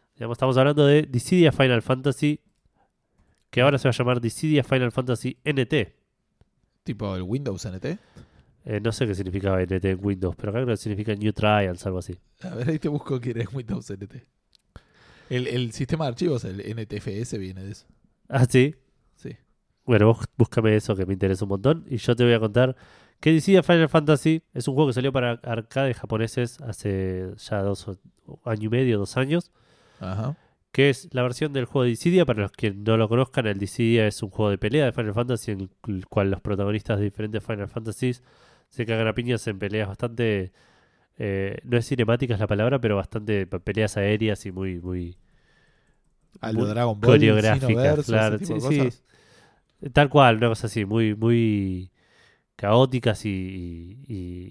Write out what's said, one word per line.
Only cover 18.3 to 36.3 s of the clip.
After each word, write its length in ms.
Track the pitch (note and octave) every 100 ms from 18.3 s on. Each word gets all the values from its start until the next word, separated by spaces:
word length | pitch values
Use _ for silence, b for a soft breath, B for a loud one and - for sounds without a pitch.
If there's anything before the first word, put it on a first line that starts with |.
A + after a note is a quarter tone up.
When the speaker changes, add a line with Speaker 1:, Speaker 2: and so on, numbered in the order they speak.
| B2
Speaker 1:
sí? 320 | B2 C3 C3+ - _ _ _ _
Speaker 2:
Sí. 180 | - - _ _ _ _ -
Speaker 1:
Bueno, 220 | A2 G#2+
vos 180 | A#2 - -
búscame 400 | A2+ - A2 G#2+
eso 180 | -
que 120 | G2 F#2
me 80 |
interesa 320 | F#2+ F#2+ F#2+ G2+
un 20 |
montón. 380 | G2 A#2 E3 -
Y 80 | A#2+
yo 180 | -
te 80 | A#2+
voy 120 | A#2+
a 40 | A#2
contar 380 | A2 A2 C3 B2+ b b b _
que 140 | D#3
Dissidia 300 | D#3+ E3 F#3+
Final 260 | D#3+ E3+ D#3+
Fantasy 540 | E3 D3 D3 D#3+ D#3+ -
es 160 | C3 C3
un 60 |
juego 160 | C3+ D3+
que 40 |
salió 160 | B2+ C3+
para 300 | C3 B2 A#2
arcades 540 | - A2+ A2 C3+ C3+ A#2
japoneses 640 | - A2 A2+ - A#2+ -
hace 680 | B2 G2+ G#2 F#2+ F#2+ F#2 F#2 G#2
ya 240 | - G#2
dos 260 | G2 G2 -
o-, 100 | F#2 _ _ - -
año 220 | - A2 A2
y 20 |
medio, 300 | A#2+ C3 G#2+
dos 180 | G2 -
años. 360 | C3+ E3+ - b b b b b
Speaker 2:
Ajá. 360 | F#2 F#2 B2+ D#3+ _ _ _
Speaker 1:
Que 200 | - C#3
es 180 | B2+ F3
la 100 | B2+
versión 320 | B2 B2 D3+
del 100 | C#3
juego 200 | A#2+ C#3
de 60 | B2
Dissidia. 360 | A2+ E3+ F#3 D3
Para 160 | G#2+
los 100 | G2+
que 200 | - A2
no 260 | G2 G#2 A2+
lo 100 | G#2+
conozcan, 380 | A#2 C3 - A2
el 120 | G2
Dissidia 480 | G2 - A2+ A#2 G#2+
es 160 | -
un 60 | G#2
juego 220 | - G#2+
de 80 | G2
pelea 260 | G#2+ D3
de 80 | C3
Final 220 | A2+ G#2+
Fantasy 380 | G#2 A#2+ A#2+ -
en 180 | G2 F#2+ _ -
el 180 | F#2+ -
cual 220 | - G2